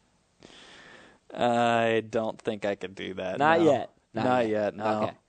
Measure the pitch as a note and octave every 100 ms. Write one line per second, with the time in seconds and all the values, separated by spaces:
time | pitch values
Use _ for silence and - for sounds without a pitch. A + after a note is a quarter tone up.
0 | _ _ _ _ - - - - - -
1 | - - - - A#2+ A#2+ A#2 A#2 A#2 A2+
2 | A2 A#2 A2 - - G#2+ G2+ G2+ F#2 G2
3 | F#2 F#2+ F#2 F#2+ D3 E3 D#3+ B2+ - _
4 | _ A2+ A#2 B2+ A#2 G#2+ G2+ F#2+ G#2+ G#2+
5 | G#2+ -